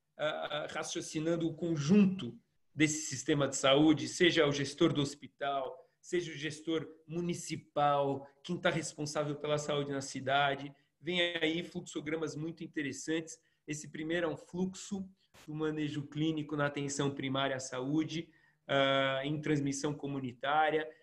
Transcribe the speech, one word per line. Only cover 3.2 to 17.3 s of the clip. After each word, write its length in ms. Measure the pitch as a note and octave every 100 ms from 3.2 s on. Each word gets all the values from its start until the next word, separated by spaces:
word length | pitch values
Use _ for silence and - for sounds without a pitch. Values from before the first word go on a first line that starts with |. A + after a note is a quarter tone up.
| - D3 C3+
de 80 | -
saúde, 540 | C3+ C#3 D#3 C#3 -
seja 360 | - F3 D#3 C#3+
o 60 |
gestor 400 | C#3 C#3 - E3
do 100 | C#3+
hospital, 720 | C#3 - B2+ - C#3 C#3 B2+ - - _
seja 320 | - F3 D#3+
o 20 | C#3+
gestor 500 | D3+ D3+ E3 D#3+ C#3 - -
municipal, 1200 | E3+ F3 D#3+ - D#3 - D3 C#3+ C#3+ C#3 C3+ - _
quem 160 | - E3+
tá 100 | F3+
responsável 680 | D#3+ D#3 - D3 D#3 D3 C#3+
pela 220 | D3 D3
saúde 340 | D3 D3 C#3+
na 100 | C#3
cidade. 720 | C3+ C3+ B2+ C#3 C#3+ C3+ C#3+ - _ _
Vem 220 | C#3+ F3+ F3 E3+
aí 260 | D#3+ E3+
fluxogramas 720 | - F3+ - D#3+ D3+ D#3+ D3+ C#3+
muito 260 | E3 E3
interessantes 800 | D#3+ D#3 C3+ C3+ D#3+ D#3+ D#3+ - _ _ -
esse 220 | D3+ -
primeiro 380 | D#3 D#3 F3 E3
é 20 |
um 80 | E3
fluxo 720 | - F3 F#3 - - G3 F#3+ - _ - -
do 60 |
manejo 540 | D3+ D#3 D3+ D3 D3 C#3
clínico 480 | D3 D#3+ D#3 D3 D3+
na 100 | C#3+
atenção 460 | D3 C#3 D3 C#3
primária 440 | C3+ C3+